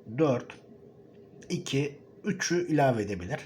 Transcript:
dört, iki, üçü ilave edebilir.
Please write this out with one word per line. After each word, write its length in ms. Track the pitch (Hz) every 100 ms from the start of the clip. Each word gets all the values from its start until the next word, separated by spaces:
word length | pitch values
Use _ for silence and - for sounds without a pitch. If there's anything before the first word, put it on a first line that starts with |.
| - 120
dört, 360 | 156 120 - - - - - - - - - - -
iki, 500 | 175 - 139 147 - - -
üçü 440 | 208 - - 175 175
ilave 340 | 151 139 113
edebilir. 380 | 101 95 90 -